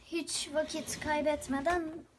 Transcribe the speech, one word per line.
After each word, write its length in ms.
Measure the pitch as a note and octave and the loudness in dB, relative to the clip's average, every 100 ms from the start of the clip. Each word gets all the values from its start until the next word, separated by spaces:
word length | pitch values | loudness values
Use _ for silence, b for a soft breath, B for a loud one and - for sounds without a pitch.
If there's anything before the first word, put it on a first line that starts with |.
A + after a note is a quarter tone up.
hiç 460 | - E4 D4 - E4 | -4 -4 -2 -4 0
vakit 460 | D4 D4+ D#4+ - - | 0 0 -2 -4 -4
kaybetmeden 880 | D4+ D4+ D4 D4 - C#4 C#4+ F4 D#4+ E4 - | 0 2 2 0 0 0 4 2 0 -8 -14